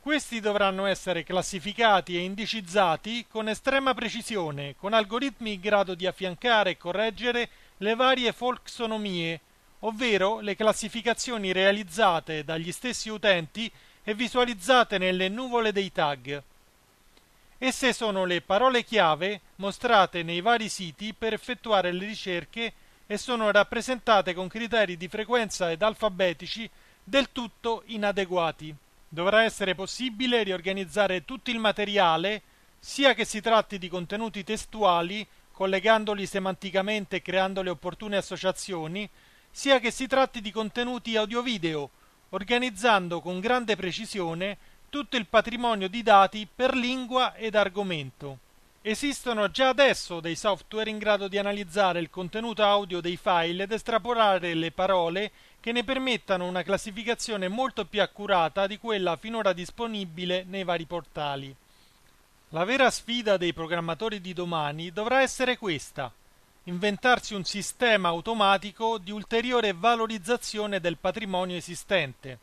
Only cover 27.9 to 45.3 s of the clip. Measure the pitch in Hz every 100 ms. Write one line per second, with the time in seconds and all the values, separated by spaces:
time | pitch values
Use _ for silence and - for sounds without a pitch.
27.9 | 220 202 202 190 180 165 147 156 151 _
28.9 | _ - 156 180 214 226 - 190 180 190
29.9 | - 254 208 247 240 202 185 170 190 185
30.9 | 151 196 185 - 262 - 233 220 196 208
31.9 | 202 175 160 185 214 _ _ _ _ -
32.9 | - 277 233 214 214 220 226 202 202 180
33.9 | 180 170 202 226 208 180 214 - 220 202
34.9 | 175 170 208 202 _ _ - 190 190 202
35.9 | 220 214 208 190 196 190 180 196 185 190
36.9 | 214 196 185 - 185 190 196 185 170 180
37.9 | 170 214 202 - 180 190 180 - 180 156
38.9 | 180 208 - _ _ _ - 277 262 226
39.9 | - 262 262 262 240 214 220 214 - 240
40.9 | 247 - 220 214 240 247 220 165 156 139
41.9 | _ _ _ _ 190 202 240 247 196 240
42.9 | 208 180 170 170 180 214 247 226 202 185
43.9 | 165 220 208 170 165 196 196 - - -
44.9 | 285 262 254 202